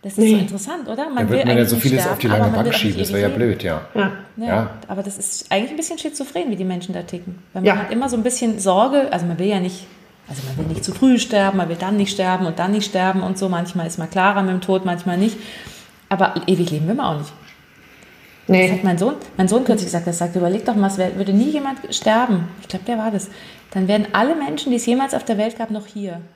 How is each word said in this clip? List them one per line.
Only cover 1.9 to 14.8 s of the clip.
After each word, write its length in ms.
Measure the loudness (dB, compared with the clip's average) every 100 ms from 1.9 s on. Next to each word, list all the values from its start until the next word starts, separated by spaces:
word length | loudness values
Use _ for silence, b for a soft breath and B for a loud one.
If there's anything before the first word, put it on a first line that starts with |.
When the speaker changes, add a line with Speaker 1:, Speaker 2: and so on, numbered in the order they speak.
| 2
Speaker 1:
sterben, 120 | 0
Speaker 3:
auf 60 | 0
die 80 | 0
lange 120 | 4
Speaker 1:
aber 20 | 4
man 40 | 2
Speaker 3:
Bank 100 | 2
Speaker 1:
will 60 |
auch 40 | 0
Speaker 3:
schieben. 200 | 0 -2
Speaker 1:
nicht 120 | -2
Speaker 3:
Das 40 |
wäre 80 | 0
ja 40 | 0
Speaker 1:
ewig 80 | 2
leben. 120 | 0
Speaker 3:
blöd, 100 | 0
ja. 180 | -2 -4 -4 -2
Speaker 2:
Ja. 160 | -2 -4 -14 -8
Speaker 1:
Ja, 80 | 0
Speaker 3:
Ja. 240 | 0 0 -8 -10
Speaker 1:
aber 160 | -8
das 140 | -8 -8
ist 340 | -8 -8 -2
eigentlich 200 | -2 -2
ein 60 | -6
bisschen 200 | -6 -6
schizophren, 540 | -8 -8 -8 -4 -4
wie 40 | -4
die 80 | -4
Menschen 280 | -6 -6
da 80 | -10
ticken. 380 | -8 -12 -12 -16 -12
Weil 100 | 0
man 20 | 2
Speaker 2:
Ja. 100 | 2
Speaker 1:
hat 80 | 0
immer 160 | -2 0
so 60 | 0
ein 60 |
bisschen 360 | 0 0 -2 0
Sorge, 480 | 2 4 4 4 2
also 140 | -2 -2
man 140 | 0
will 80 | 0
ja 120 | 0
nicht 260 | -2 -6 -16 -20 -20 _ -14 -12 -8 -6 -4 -4
zu 120 | -6
früh 240 | 4 6 6
sterben, 400 | 4 2 4 2
man 100 | -2
will 80 | -2
dann 200 | 0 0
nicht 140 | 0
sterben 320 | 0 0 2 0
und 140 | 0
dann 120 | 0
nicht 140 | 0 0
sterben 340 | 0 2 2
und 140 | -2 -2
so. 120 | -2
Manchmal 380 | -2 -2 -4 -4
ist 100 | -6
man 120 | -4
klarer 340 | 2 2 2
mit 80 | 0
dem 100 | 0
Tod, 240 | 0 0